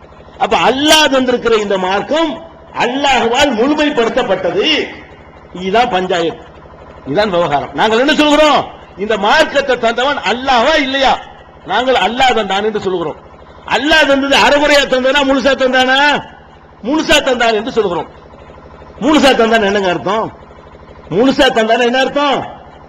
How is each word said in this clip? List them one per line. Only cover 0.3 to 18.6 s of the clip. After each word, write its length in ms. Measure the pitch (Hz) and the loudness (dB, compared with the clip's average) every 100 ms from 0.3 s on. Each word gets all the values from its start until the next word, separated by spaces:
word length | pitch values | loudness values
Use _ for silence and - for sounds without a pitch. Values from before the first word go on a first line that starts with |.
| - | -6
அப்ப 200 | 202 196 175 | -2 0 0
அல்லாஹ் 420 | 262 302 311 302 | 2 2 4 4
தந்திருக்கிற 460 | 262 254 240 226 220 | 2 0 0 0 0
இந்த 200 | 202 196 | 0 -2
மார்க்கம் 680 | 185 196 202 294 320 254 - - - | -2 -2 -2 -2 -2 -6 -14 -20 -14
அல்லாஹ்வால் 840 | 123 208 262 285 254 226 247 294 | -4 -4 -2 0 0 0 0 0
முழுமைப்படுத்தப்பட்டது. 1300 | 220 262 302 294 240 226 240 190 180 175 175 277 285 - - - - - - - | 0 0 0 0 0 0 -2 -2 -2 -2 -2 0 -2 -4 -10 -20 -20 -20 -20 -20
இதுதான் 340 | 180 185 208 247 | -10 -2 0 0
பஞ்சாயத்து, 560 | 185 185 180 170 - - - - - - - - | 0 -2 -2 -2 -6 -14 -20 -20 -20 -20 -18 -6
இதுதான் 240 | 151 214 | -2 0
விவகாரம். 420 | 175 170 143 123 | 0 0 -2 -4
நாங்கள் 260 | 143 208 220 | -2 0 2
என்ன 160 | 269 | 2
சொல்கிறோம்? 560 | 302 302 294 302 247 135 - - - | 2 2 4 4 2 -2 -10 -20 -10
இந்த 200 | 208 214 | -4 -2
மார்க்கத்தை 600 | 208 294 311 277 269 247 | 2 2 2 0 -2 -2
தந்தவன் 380 | 226 233 262 277 | -2 -2 -2 -2
அல்லாஹ்வா 640 | 185 233 269 247 254 320 | -4 -4 0 0 2 0
இல்லையா? 380 | 262 269 254 175 - - - - 143 | 0 0 0 0 -4 -20 -20 -20 -6
நாங்கள் 280 | 196 254 | -2 0
அல்லாஹ் 400 | 240 185 240 262 | 0 0 2 2
தந்தான் 300 | 226 202 196 | 2 -2 -2
என்று 160 | 214 214 | -2 -4
சொல்கிறோம். 360 | 190 185 160 - - - - - - | -4 -4 -6 -8 -16 -20 -20 -20 -4
அல்லாஹ் 380 | 196 285 320 277 | -2 2 2 4
தந்தது 300 | 277 277 269 | 2 2 2
அரைகுறையா 480 | 214 285 294 285 | 2 2 4 2
தந்தானா, 360 | 269 254 254 285 | 2 0 0 0
முழுசா 280 | 269 269 240 | 0 0 0
தந்தானா? 720 | 262 262 254 254 262 294 254 - - - - - - | 0 0 2 2 2 2 0 -4 -16 -20 -20 -20 -12
முழுசா 380 | 202 311 311 302 | -4 -2 0 0
தந்தான் 300 | 269 240 233 | 0 0 0
என்று 200 | 220 220 | 0 -2
சொல்கிறோம். 360 | 233 202 170 - - - - - - | -2 -2 -2 -8 -14 -20 -20 -20 -20